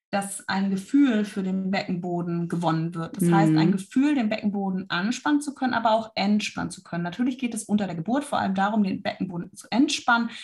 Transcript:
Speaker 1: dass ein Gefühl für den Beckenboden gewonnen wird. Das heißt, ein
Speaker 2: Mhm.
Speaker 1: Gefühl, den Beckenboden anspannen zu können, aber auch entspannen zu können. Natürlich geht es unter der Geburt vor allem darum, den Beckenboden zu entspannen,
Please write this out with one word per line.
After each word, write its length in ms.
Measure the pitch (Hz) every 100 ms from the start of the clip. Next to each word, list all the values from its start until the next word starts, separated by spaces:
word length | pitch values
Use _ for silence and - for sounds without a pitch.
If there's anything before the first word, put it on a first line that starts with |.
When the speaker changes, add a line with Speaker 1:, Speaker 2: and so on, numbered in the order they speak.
| _
Speaker 1:
dass 360 | 202 196 - -
ein 220 | 190 196
Gefühl 540 | 190 - 285 277 214
für 180 | 208 -
den 280 | 190 190 190
Beckenboden 800 | 196 - 180 175 175 175 170 170
gewonnen 460 | 170 170 160 165
wird. 220 | 170 165 -
Das 140 | 175
heißt, 260 | 170 160 156
ein 120 | 160
Speaker 2:
Mhm. 40 |
Speaker 1:
Gefühl, 420 | 190 - - 285
den 140 | 285 214
Beckenboden 600 | 220 208 202 196 185 185
anspannen 500 | 170 202 247 294 294
zu 140 | 285
können, 180 | 269 262
aber 200 | 233 226
auch 200 | 220 220 -
entspannen 540 | 196 208 208 - 170
zu 120 | -
können. 220 | - 170
Natürlich 340 | 175 175 247 247
geht 160 | 240
es 100 | 220
unter 220 | - 208 190
der 80 | 170
Geburt 280 | 165 262
vor 140 | 285 -
allem 160 | 196
darum, 280 | 190 196 220
den 200 | 190 190
Beckenboden 520 | - - 180 170 -
zu 140 | - -
entspannen, 600 | 214 302 - - 233 226 -